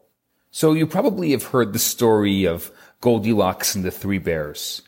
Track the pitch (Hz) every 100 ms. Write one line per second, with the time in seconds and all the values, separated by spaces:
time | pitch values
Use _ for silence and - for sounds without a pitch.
0 | _ _ _ _ _ - 156 156 156 185
1 | 269 185 170 127 - 127 107 113 - -
2 | 117 107 101 98 90 85 - - - _
3 | 120 113 107 107 92 92 - 98 90 -
4 | 98 98 82 80 73 73 - -